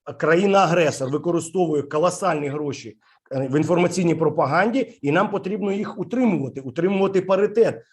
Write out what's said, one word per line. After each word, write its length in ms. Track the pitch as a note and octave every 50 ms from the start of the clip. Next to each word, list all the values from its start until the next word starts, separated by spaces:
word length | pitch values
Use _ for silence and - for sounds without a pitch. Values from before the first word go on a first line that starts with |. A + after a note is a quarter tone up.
| _ - B2+ -
країна-агресор 920 | D#3+ D#3 E3 F3 G3+ G3 G3 G3 F#3+ D#3 E3+ F3 E3 C#3+ B2+ - C3+ B2+
використовує 720 | C#3 D3 - E3+ E3+ E3+ E3 E3 - F#3+ F3+ D#3+ D3+ C#3+ -
колосальні 640 | - - D3+ E3+ F3+ F3 - G3+ F3+ D#3+ D3+ D3 C#3
гроші, 480 | C3+ D3+ D3+ C#3+ A#2+ - - A2 - _ _ _ _ _ _ - C3+
е, 160 | C3+ C3+ B2+
в 60 | C3
інформаційній 580 | D3+ D#3 D3+ F3 E3+ F3 E3 E3+ F#3+ F3+ E3+ D#3
пропаганді, 840 | - E3 D3+ D#3 E3 D3+ C3 D3 E3+ G3 A#3 A3+ C4+ A#3 - - _ -
і 80 | C#3+
нам 200 | D3 F3+ G#3 G3+
потрібно 420 | G3+ F#3+ - F#3 G#3 G3+ G#3 G3+ G3
їх 260 | G3+ G#3 G#3 - G#3
утримувати, 600 | F3 - A#3 B3+ B3+ A3+ F#3 D3 C3+ B2+ - C3+
утримувати 640 | C3 C3 A2+ E3+ E3 F#3+ G3 F#3+ G3 F#3+ G3 F#3 F3+
паритет, 600 | F#3 G3 F#3+ G#3 G#3 G#3 A#3 A3 E3 A#2 - - _